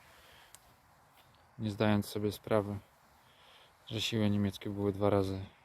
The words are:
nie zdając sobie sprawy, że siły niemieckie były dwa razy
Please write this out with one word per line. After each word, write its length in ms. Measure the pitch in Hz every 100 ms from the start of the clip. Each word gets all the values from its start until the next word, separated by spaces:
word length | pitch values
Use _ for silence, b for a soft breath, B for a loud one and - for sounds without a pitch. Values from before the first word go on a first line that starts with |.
| B B B B B B _ _ _ _ _ _ _ _ _ -
nie 120 | 110
zdając 340 | 101 107 104 -
sobie 260 | 104 104
sprawy, 480 | 101 - 110 101 101 - _ _ B B B B B B B -
że 140 | 110
siły 280 | - 113 104
niemieckie 400 | 104 101 - 107
były 220 | 101 101
dwa 180 | 95 101
razy 360 | 101 95 98 98 -